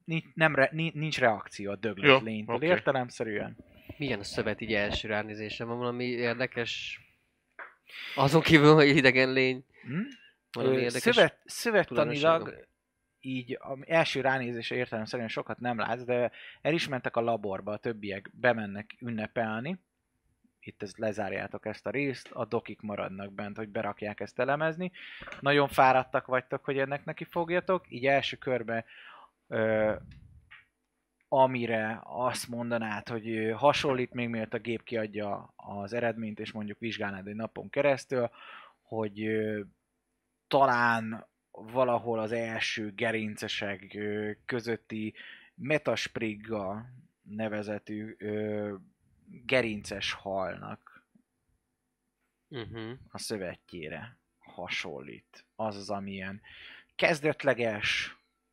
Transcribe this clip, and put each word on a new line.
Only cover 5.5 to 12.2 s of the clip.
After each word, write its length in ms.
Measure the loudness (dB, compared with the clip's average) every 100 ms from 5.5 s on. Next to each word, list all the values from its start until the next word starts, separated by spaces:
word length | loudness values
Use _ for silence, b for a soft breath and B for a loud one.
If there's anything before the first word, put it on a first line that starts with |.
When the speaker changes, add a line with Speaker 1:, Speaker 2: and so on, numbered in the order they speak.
| -8
Speaker 3:
Van 140 | -6 -4
valami 260 | -4 -2
érdekes? 960 | -4 -2 -2 0 -2 -2 -4 -6 -10 -12 -18 _ _ _ _ -18 -18 -18 _ B B
Azon 280 | 4 6 6
kívül, 320 | 8 10 12
hogy 220 | 10 10 8
idegen 360 | 8 8 4
lény. 320 | 4 4 2 -6 _
Speaker 1:
Hm? 180 | -8 -6 -6 -10 B B _
Speaker 3:
Valami 240 | -2 2 2
Speaker 1:
Ö, 20 |
Speaker 3:
érdekes 360 | 2 2 4
Speaker 1:
szövet-, 260 | 6 6 4
szövettanilag 760 | -14 -6 2 2 2 2 2
Speaker 3:
tulajdonsága? 480 | 4